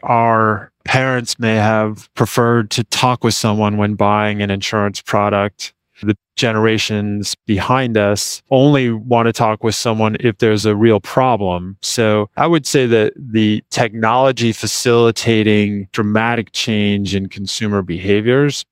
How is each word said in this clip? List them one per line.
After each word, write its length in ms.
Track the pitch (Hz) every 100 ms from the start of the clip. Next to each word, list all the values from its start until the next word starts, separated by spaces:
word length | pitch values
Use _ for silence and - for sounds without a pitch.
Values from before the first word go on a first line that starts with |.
| -
our 640 | 120 117 113 110 104 - _
parents 560 | - 131 131 127 120 -
may 160 | 113 110
have 580 | 104 110 107 107 -
preferred 560 | - 113 - 117 117 107
to 140 | -
talk 400 | 113 - 127 123
with 100 | 117
someone 420 | - 113 104 104 104
when 200 | 104 101
buying 460 | 101 104 107 104
an 100 | 101
insurance 500 | 98 95 110 101 98
product, 720 | - 110 104 101 101 - - _ _ _
the 140 | 104 104 _ -
generations 1000 | 123 110 110 110 - 107 104 104 101 - -
behind 520 | 101 90 127 127 110
us 440 | 101 104 - - _
only 400 | 135 139 143 123
want 340 | 113 117 117 117
to 80 |
talk 300 | 113 117 110
with 120 | 113 101
someone 400 | 123 110 110 110
if 180 | 123 107
there's 280 | 113 107 110
a 100 | 104
real 240 | 113 107
problem. 760 | - - 131 113 98 90 90 98
So 480 | - - 110 107 104 -
I 100 | 156
would 180 | 170 131
say 200 | 143 127
that 280 | 113 107 -
the 480 | 135 110 107 107 -
technology 840 | - 120 110 110 123 135 123 117
facilitating 1400 | 107 107 - 123 120 117 110 - 113 107 104 104 101 98
dramatic 600 | - 104 107 113 120 104
change 640 | - - 107 101 101 98 98
in 120 | 95
consumer 540 | - 98 - 107 101
behaviors 840 | 90 82 92 104 110 127 143 135 -